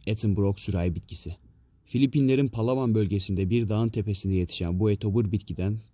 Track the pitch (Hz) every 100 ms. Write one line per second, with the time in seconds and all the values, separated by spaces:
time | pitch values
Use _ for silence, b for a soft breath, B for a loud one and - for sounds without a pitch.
0 | - 107 107 98 98 98 - 92 90 82
1 | - - 82 82 - _ _ _ _ 120
2 | 135 147 131 131 135 113 113 127 127 110
3 | 101 101 95 95 95 117 110 107 113 113
4 | 101 98 98 95 87 - 87 90 107 101
5 | 107 104 107 101 - - 92 110 -